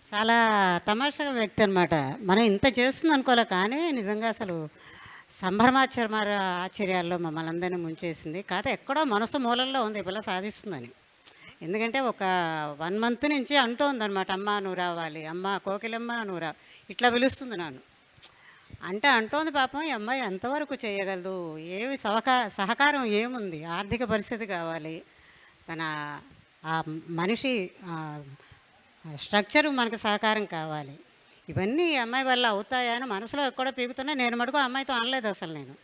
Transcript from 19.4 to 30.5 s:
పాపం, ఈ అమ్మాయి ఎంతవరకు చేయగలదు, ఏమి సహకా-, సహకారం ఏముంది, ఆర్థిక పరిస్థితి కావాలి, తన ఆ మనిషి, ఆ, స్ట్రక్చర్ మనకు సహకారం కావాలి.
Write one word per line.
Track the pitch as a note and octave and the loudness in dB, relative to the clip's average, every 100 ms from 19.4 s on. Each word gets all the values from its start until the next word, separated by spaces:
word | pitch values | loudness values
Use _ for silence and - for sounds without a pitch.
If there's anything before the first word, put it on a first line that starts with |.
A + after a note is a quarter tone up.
| D#4+ | 0
పాపం, | C#4+ B3+ C#4+ | 0 0 -2
ఈ | D#4+ | -4
అమ్మాయి | A#3+ G#3+ C4+ | -4 -2 -2
ఎంతవరకు | A3+ F#3+ A#3 C#4+ D4 C4 | -2 -4 -4 -4 -4 -6
చేయగలదు, | A3 G3 F#3+ F#3+ F#3 F#3 E3+ D#3 | -4 -2 -2 -4 -6 -6 -6 -8
ఏమి | E3 F#3 B3 C4+ | -8 -6 -4 -4
సహకా-, | G#3+ A3 C4 B3+ G#3+ | 0 0 2 2 0
సహకారం | - G3 A3+ C#4+ D4 | -2 -2 2 4 4
ఏముంది, | A#3+ G#3 A#3+ B3+ G3+ D#3+ | 2 0 0 -4 -6 -8
ఆర్థిక | E3 E3+ G3+ A#3 | -6 -6 -4 -4
పరిస్థితి | A#3+ A3 G3+ A#3 G#3+ | 0 0 -2 -6 -4
కావాలి, | F3+ E3 E3 D#3 D#3+ - - - - - _ - | -4 -4 -6 -8 -12 -14 -20 -20 -20 -20 _ -12
తన | E3 D#3+ D3+ D3 C#3+ - - _ _ | -4 -4 -4 -6 -10 -16 -20 _ _
ఆ | D#3 D#3+ D#3 D#3 D#3+ | -4 -2 -2 -8 -6
మనిషి, | E3 F3+ A3+ C#4 B3 F3+ - | -2 0 0 0 0 -4 -10
ఆ, | F3+ D#3+ D#3 D3+ C#3 C3+ - - _ _ _ _ D#3+ | -10 -8 -8 -10 -14 -20 -20 -20 _ _ _ _ -16
స్ట్రక్చర్ | D3 - G#3 G3+ D4 D4+ | -12 0 2 4 4 4
మనకు | C4+ A#3 A3 | 2 0 0
సహకారం | A3 G#3 A3 G#3+ | 0 2 2 2
కావాలి. | G3 | -2